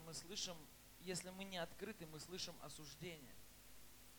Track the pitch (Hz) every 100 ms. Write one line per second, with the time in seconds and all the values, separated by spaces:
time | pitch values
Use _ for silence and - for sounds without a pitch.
0 | 160 151 165 208 190 165 135 - - -
1 | 175 175 185 185 196 185 170 - 202 -
2 | 160 151 151 180 180 - 139 - 147 -
3 | 180 156 120 - - - - - - -
4 | -